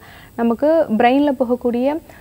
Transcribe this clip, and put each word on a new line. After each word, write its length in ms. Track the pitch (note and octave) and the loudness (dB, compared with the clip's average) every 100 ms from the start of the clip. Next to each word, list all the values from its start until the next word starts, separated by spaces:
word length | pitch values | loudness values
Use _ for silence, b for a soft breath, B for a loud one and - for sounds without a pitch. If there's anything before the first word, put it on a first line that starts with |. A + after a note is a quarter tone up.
| B B B - | B B B -4
நமக்கு 500 | A#3 A3+ D4 E4 D4 G#3+ | -2 0 2 2 0 2
பிரெயின்ல 340 | A#3+ C4+ D4 C4 | 2 2 0 0
போகக்கூடிய, 600 | A#3+ B3 B3 A#3+ C4 D#4 - B | -2 -2 -2 -2 -2 -4 -10 B